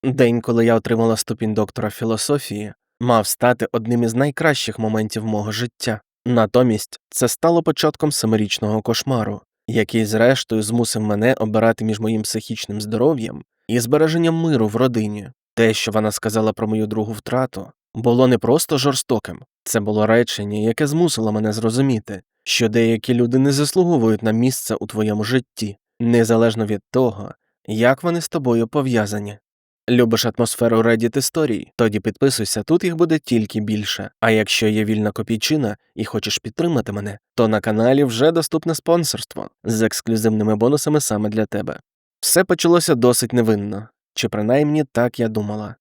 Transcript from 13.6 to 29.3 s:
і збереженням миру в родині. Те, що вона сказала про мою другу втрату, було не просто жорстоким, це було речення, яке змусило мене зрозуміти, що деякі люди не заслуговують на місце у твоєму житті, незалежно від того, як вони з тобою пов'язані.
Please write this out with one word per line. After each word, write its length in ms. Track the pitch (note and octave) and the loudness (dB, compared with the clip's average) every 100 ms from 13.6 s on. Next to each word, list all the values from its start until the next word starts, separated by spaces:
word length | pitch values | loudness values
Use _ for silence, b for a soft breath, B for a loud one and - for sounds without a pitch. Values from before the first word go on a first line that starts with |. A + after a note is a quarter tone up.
| - | -2
і 120 | A#2 | -2
збереженням 540 | A2+ D3 D#3+ E3 E3 | 2 2 2 2 0
миру 340 | E3 E3 C#3 A2 | 0 0 2 0
в 80 | A2+ | 2
родині. 540 | B2+ A#2 G#2+ G#2 G2 _ _ | 0 0 -4 -6 -14 _ _
Те, 200 | - A2+ | 2 2
що 180 | - - | 2 -2
вона 200 | G#2+ G#2+ | 0 0
сказала 400 | - A2+ A2 A2 | -2 -2 0 0
про 160 | G#2+ A2 | -2 -4
мою 180 | A2 G#2+ | -2 -2
другу 260 | G#2+ G#2+ | -4 -6
втрату, 600 | G#2+ - B2 C3 F#2+ - _ _ | -8 -4 -2 -2 -6 -16 _ _
було 320 | A2+ A#2+ A#2+ B2+ | -2 2 4 4
не 120 | A#2+ | 4
просто 400 | A2+ D3 - C#3+ | 2 2 2 0
жорстоким, 600 | C#3 C3+ - A#2 - F2 - _ | 0 -2 -2 -4 -4 -16 -20 _
це 160 | - A2+ | -6 -4
було 260 | G#2 G#2+ G#2+ | -2 0 4
речення, 520 | A2+ A#2 - G2+ G#2+ | 4 2 -4 -6 -2
яке 280 | A2 A2+ D3 | -2 0 -2
змусило 460 | D#3 F3 - A2 | 2 0 0 -2
мене 200 | G#2+ A2 | 0 -2
зрозуміти, 680 | G#2+ A2 A#2+ C#3 A2+ - G2 _ _ | 0 -2 0 2 0 -4 -14 _ _
що 240 | - - A2+ | -4 0 2
деякі 460 | A2+ A2+ A2+ - | 2 2 2 0
люди 240 | A#2+ A#2+ C3 | 0 2 4
не 140 | C#3 | 2
заслуговують 680 | C#3 D3 F#3 F3 D#3+ A2+ G#2+ | 2 0 2 2 4 2 2
на 80 | A2 | 0
місце 440 | A2 B2+ B2+ - | 2 0 0 -6
у 120 | A2 G#2+ | -6 -6
твоєму 380 | G#2+ G#2+ G#2 | -4 -2 -2
житті, 520 | G#2+ B2+ - - G#2+ G2+ _ _ | 0 -2 -4 -8 -8 -8 _ _
незалежно 680 | A#2 A#2 A2+ A#2 A#2 G#2+ G#2 | 2 4 4 4 4 0 -4
від 140 | G#2 _ | -4 _
того, 440 | B2+ B2+ G#2 G2 - _ _ - | 0 0 -2 -16 -18 _ _ -8
як 360 | G#3+ A3+ C3+ | 0 2 2
вони 180 | F3 E3+ | -2 -4
з 80 | - | -4
тобою 400 | E3 B2+ A#2 A2+ | -4 0 0 0
пов'язані. 680 | D3+ C3 A#2 G#2 G#2 G2+ | -2 0 0 -2 -6 -8